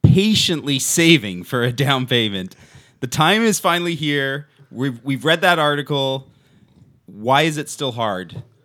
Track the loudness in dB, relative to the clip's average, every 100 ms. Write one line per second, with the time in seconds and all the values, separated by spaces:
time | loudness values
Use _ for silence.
0 | 6 6 4 2 0 -2 -2 -4 -2 4
1 | 6 4 2 -8 -6 -2 -2 0 0 0
2 | 0 0 0 -4 -8 -12 -20 -20 _ _
3 | -8 0 2 4 2 0 0 -2 -2 -4
4 | -4 -2 -4 -6 -12 _ _ -6 -6 -6
5 | -6 -4 0 2 2 2 0 -2 -4 -4
6 | -2 -4 -10 _ _ _ _ _ _ _
7 | -20 -8 2 2 2 -2 -8 -8 -8 -4
8 | -4 -4 -8 -14 -18 _